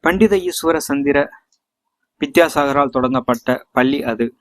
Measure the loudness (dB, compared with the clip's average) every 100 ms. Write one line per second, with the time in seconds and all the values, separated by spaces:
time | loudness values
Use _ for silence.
0 | 0 2 2 2 -2 -4 -2 -2 -2 -2
1 | 0 0 -2 -8 _ _ _ _ _ _
2 | _ _ 0 2 2 2 0 0 0 0
3 | 0 -2 -2 -2 -2 -6 -2 0 0 0
4 | -4 -4 -6 _